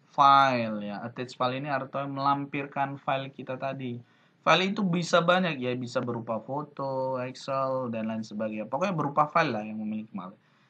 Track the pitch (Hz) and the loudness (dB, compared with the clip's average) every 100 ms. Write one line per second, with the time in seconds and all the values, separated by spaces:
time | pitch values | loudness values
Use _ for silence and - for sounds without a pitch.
0 | _ - 139 139 135 123 113 107 104 101 | _ 6 8 10 8 4 0 -4 -6 -6
1 | 117 123 123 - 127 131 147 135 131 135 | -8 -8 -8 -2 0 0 -2 -4 -4 -6
2 | 139 135 139 139 139 143 139 139 139 139 | -4 0 2 2 0 -6 -4 -2 -4 -4
3 | - 135 135 - 131 131 135 135 127 120 | -2 -2 -4 -10 -10 -6 -6 -6 -8 -8
4 | - _ _ _ 160 165 190 202 190 175 | -12 _ _ _ 4 4 4 0 0 0
5 | 165 175 170 180 175 135 123 123 120 127 | 4 4 6 4 2 -2 -2 -4 -2 -4
6 | 120 117 117 110 - 139 147 - 139 131 | -2 -4 -4 -6 -6 -8 -8 -8 -6 -4
7 | 131 131 127 127 - 135 135 131 123 113 | -2 -4 -6 -8 -4 -2 0 -2 -4 -4
8 | 110 110 110 107 110 107 107 139 196 165 | -4 -4 -6 -6 -4 -4 -6 -2 -2 0
9 | 143 151 151 170 156 110 110 107 107 110 | -2 2 2 2 2 0 -6 -6 -6 -6
10 | 110 98 90 - _ _ | -8 -10 -12 -14 _ _